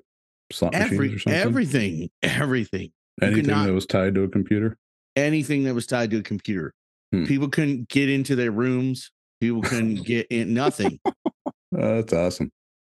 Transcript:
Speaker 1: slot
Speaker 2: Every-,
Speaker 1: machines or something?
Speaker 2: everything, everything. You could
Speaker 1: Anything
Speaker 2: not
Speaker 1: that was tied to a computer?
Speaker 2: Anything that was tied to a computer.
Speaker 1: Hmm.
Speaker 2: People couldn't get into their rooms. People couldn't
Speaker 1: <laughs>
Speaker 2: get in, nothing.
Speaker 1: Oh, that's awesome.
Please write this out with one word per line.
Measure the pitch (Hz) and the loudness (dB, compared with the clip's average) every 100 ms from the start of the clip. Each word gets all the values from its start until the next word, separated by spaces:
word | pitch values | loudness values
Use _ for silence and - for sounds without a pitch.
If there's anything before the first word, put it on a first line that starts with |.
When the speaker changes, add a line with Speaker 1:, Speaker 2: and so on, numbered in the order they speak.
| - _ _ _ _ | -6 _ _ _ _
Speaker 1:
slot | - 85 180 | -4 0 0
Speaker 2:
Every-, | 214 156 139 | 0 2 0
Speaker 1:
machines | 101 | 0
or | |
something? | - 156 | 0 0
Speaker 2:
everything, | 226 247 175 131 101 80 85 - | 2 0 2 0 0 -2 -8 -4
everything. | - 120 147 127 104 92 | -2 0 0 0 -2 -6
You | - - _ - | -8 -14 _ -2
could | - | 2
Speaker 1:
Anything | 110 143 101 | 2 2 2
Speaker 2:
not | 101 | 2
Speaker 1:
that | |
was | 95 - | 0 2
tied | 95 95 95 | 2 2 2
to | |
a | 95 | 0
computer? | 101 95 107 110 - _ _ _ - | 0 0 2 0 -4 _ _ _ -2
Speaker 2:
Anything | 147 156 143 143 | 2 0 0 0
that | 135 | 0
was | 120 - | -2 -2
tied | 123 117 | -2 0
to | 107 | -2
a | |
computer. | 98 101 - 95 78 - _ _ _ | -2 -6 -4 -4 -4 -10 _ _ _
Speaker 1:
Hmm. | 92 76 | -2 0
Speaker 2:
People | 139 143 | 0 0
couldn't | 147 151 135 120 | 0 0 -2 -2
get | 139 139 | 0 2
into | 139 135 131 | 0 0 0
their | 120 | 0
rooms. | 107 127 127 131 127 - _ _ _ | 0 0 0 0 -4 -8 _ _ _
People | 117 117 | 0 0
couldn't | 95 120 113 104 | 0 0 0 -2
Speaker 1:
<laughs> | 90 | -2
Speaker 2:
get | 117 110 | -2 -2
in, | 117 101 | -2 0
nothing. | 113 143 - 98 - - | 2 0 2 -2 -2 -6
Speaker 1:
Oh, | - - - - - _ | -4 -8 -6 -12 -12 _
that's | - 110 113 110 | -2 0 0 0
awesome. | 85 87 - - - _ _ | 0 0 -2 -8 -8 _ _